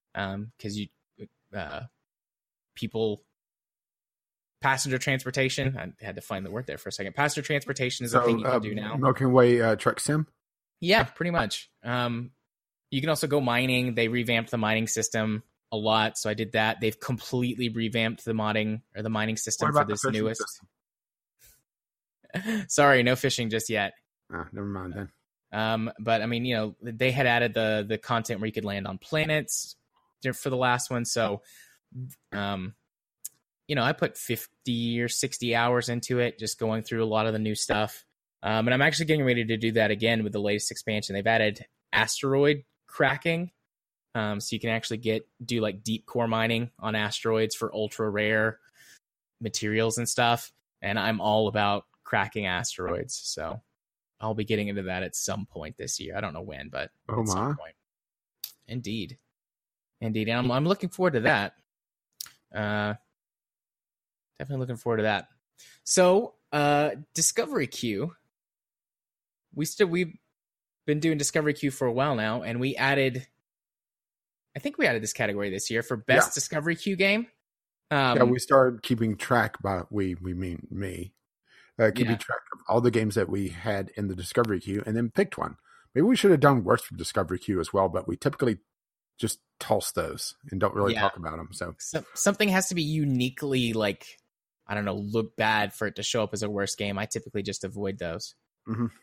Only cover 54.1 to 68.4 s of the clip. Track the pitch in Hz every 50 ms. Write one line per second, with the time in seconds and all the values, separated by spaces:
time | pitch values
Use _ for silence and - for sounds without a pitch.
54.1 | _ - 110 110 110 110 107 104 113 104 104 101 101 101 95 92 92 90 95 87
55.1 | - - - - 95 104 95 - - 87 78 76 - - - - - - - 80
56.1 | 90 104 107 92 73 82 92 101 76 67 69 65 67 65 76 - _ _ _ -
57.1 | 113 113 113 107 92 95 110 139 147 - 80 80 - _ _ _ _ _ _ _
58.1 | _ _ _ _ _ _ - - - _ _ - 117 127 117 101 110 113 92 -
59.1 | 127 - _ _ _ _ _ _ _ _ _ _ _ _ _ _ _ - 113 110
60.1 | 107 110 110 110 117 120 123 127 120 131 147 170 202 - - 175 - - 185 180
61.1 | 143 117 110 139 151 104 101 92 - _ _ _ _ _ _ _ _ _ _ _
62.1 | _ - - - - _ _ _ - 101 107 104 104 104 104 104 107 - _ _
63.1 | _ _ _ _ _ _ _ _ _ _ _ _ _ _ _ _ _ _ _ _
64.1 | _ _ _ _ _ - 143 135 143 131 127 127 123 113 - 123 117 110 107 107
65.1 | 104 95 - - _ _ _ _ _ _ - - - _ - - - 185 180 180
66.1 | 185 202 240 - - _ _ - - 151 147 147 147 143 151 151 - 135 151 -
67.1 | - 165 165 - - - 233 302 285 214 139 - - - - 120 104 95 131 170
68.1 | - _ _ _ _ _